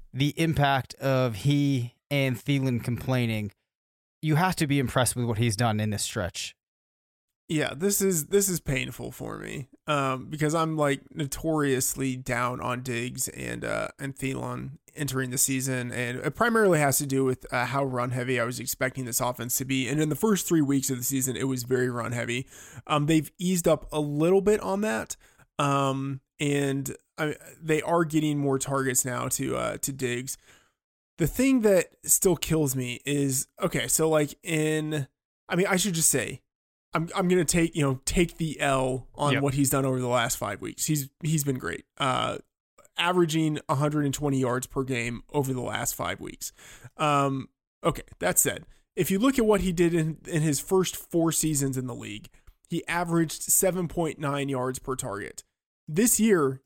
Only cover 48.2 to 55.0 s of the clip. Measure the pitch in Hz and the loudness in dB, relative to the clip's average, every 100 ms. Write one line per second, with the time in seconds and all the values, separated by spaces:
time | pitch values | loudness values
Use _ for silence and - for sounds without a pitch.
48.2 | 175 170 139 92 - _ _ - 165 190 | 0 2 2 -2 -12 _ _ -4 0 4
49.2 | 262 269 220 202 180 175 170 170 160 151 | 4 4 4 4 2 2 2 2 0 -4
50.2 | - 160 156 139 - 190 175 - - 170 | -4 0 2 0 2 2 2 -4 -4 0
51.2 | 165 - 156 143 139 131 127 120 110 104 | 2 2 0 0 0 -2 -6 -8 -10 -10
52.2 | - _ - _ - 170 - 170 175 165 | -14 _ -20 _ -8 -6 -4 -4 2 2
53.2 | 156 - - - 190 180 165 - 160 - | 2 -2 0 2 4 2 -4 -2 -4 -2
54.2 | 143 139 139 135 127 127 - 127 | -4 -2 -2 -2 -2 -4 -6 -6